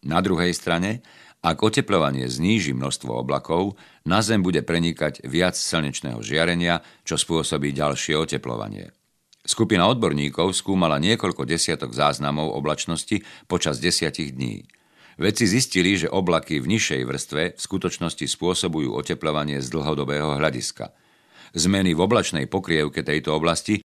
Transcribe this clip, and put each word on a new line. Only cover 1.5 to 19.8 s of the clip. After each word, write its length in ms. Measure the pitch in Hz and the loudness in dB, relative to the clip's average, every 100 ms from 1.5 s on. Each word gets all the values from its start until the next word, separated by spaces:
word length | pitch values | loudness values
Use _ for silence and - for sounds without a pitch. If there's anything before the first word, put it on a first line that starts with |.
| 82 | 2
otepľovanie 720 | 110 123 - 98 71 67 64 | 2 2 2 4 4 0 -4
zníži 480 | 62 87 110 78 64 | 0 2 2 0 -2
množstvo 320 | 67 - 62 | -4 -4 -6
oblakov, 640 | 58 64 69 - 85 98 101 - _ 78 | -4 -2 -4 0 0 0 -4 -20 _ 0
na 160 | 95 | 2
Zem 160 | 107 110 92 | 4 2 2
bude 160 | 80 | 0
prenikať 640 | 73 85 85 80 76 69 65 | 0 0 0 0 -4 -4 -4
viac 320 | 76 90 90 | 2 2 0
slnečného 640 | - 85 73 67 73 57 | -2 0 0 -4 -8 -8
žiarenia, 640 | 53 73 85 87 87 85 - - | -2 2 2 2 2 0 -4 -16
čo 160 | - 78 | -6 -4
spôsobí 560 | - 82 76 78 71 | 0 0 0 -2 -2
ďalšie 400 | 69 73 67 - | 0 -2 0 0
otepľovanie. 800 | 78 78 - 62 58 52 50 50 _ _ _ _ _ | 0 0 -4 -4 -6 -8 -10 -14 _ _ _ _ _
Skupina 480 | - - 110 101 92 | -6 0 4 6 6
odborníkov 640 | 127 101 73 73 69 90 | 4 2 2 -2 0 0
skúmala 480 | 90 - 95 82 73 | 0 0 2 4 2
niekoľko 400 | 85 117 98 85 | 2 2 0 -4
desiatok 480 | 67 82 - 78 64 | -2 -2 0 -2 -4
záznamov 640 | 58 73 69 71 76 78 | 2 2 2 -2 -2 -2
oblačnosti 720 | - 73 76 - 82 - 104 - - _ | -2 -2 -4 -4 -6 -2 -4 -4 -20 _
počas 320 | 90 80 65 | 0 0 0
desiatich 480 | 80 - 80 - 73 | 0 2 -2 -4 -8
dní. 320 | 65 64 50 - _ _ _ - - | -6 -6 -6 -14 _ _ _ -20 -2
Vedci 320 | 85 - 107 | 0 2 2
zistili, 480 | 113 127 92 87 98 | 4 2 2 4 2
že 80 | 82 | 2
oblaky 560 | 95 90 82 - 76 | 0 2 0 0 -4
v 160 | 67 110 | 0 0
nižšej 240 | 107 69 | 0 -2
vrstve 400 | 62 69 - 71 85 - | -2 -6 -4 -2 -2 -4
v 20 | - | -6
skutočnosti 560 | 95 90 - 85 - 73 | -4 -4 -4 -6 -4 -6
spôsobujú 640 | - 85 90 90 80 69 | -2 -2 0 -2 -2 -2
otepľovanie 640 | 55 71 76 78 76 73 71 | -4 -4 -2 -2 -2 -2 -4
z 80 | 65 | -4
dlhodobého 640 | 80 | -4